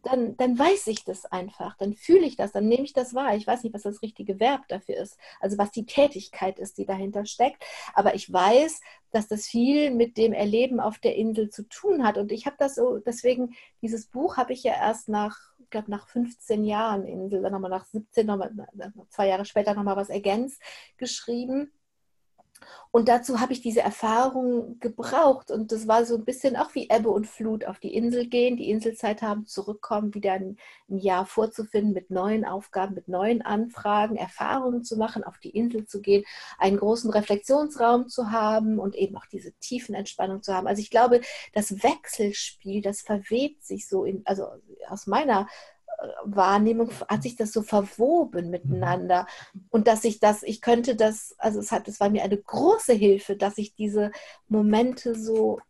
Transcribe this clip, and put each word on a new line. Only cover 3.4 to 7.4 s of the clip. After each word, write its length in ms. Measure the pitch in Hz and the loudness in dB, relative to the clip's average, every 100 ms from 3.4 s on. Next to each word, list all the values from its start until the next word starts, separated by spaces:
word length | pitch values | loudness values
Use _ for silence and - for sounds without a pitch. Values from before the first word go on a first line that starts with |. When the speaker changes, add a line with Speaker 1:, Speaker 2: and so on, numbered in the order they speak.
| 214 | 0
Speaker 1:
weiß 160 | 240 | -2
nicht, 100 | 226 | -4
was 80 | 208 | -6
das 180 | 202 202 | -8 -8
richtige 380 | 214 - 202 196 | -12 -10 -8 0
Verb 300 | 233 277 - | 0 0 -6
dafür 300 | 196 - - | -10 -8 -8
ist, 180 | 208 _ - - | -8 _ -20 -6
also 180 | 196 208 | -4 -2
was 140 | 208 | -2
die 140 | - 214 | -4 -2
Tätigkeit 720 | - 285 190 - - 190 190 | 2 2 0 -14 -6 -6 -4
ist, 180 | 190 - | -12 -8
die 80 | 196 | -6
dahinter 400 | 190 196 208 208 | -6 -6 -6 -8
steckt. 380 | - | 0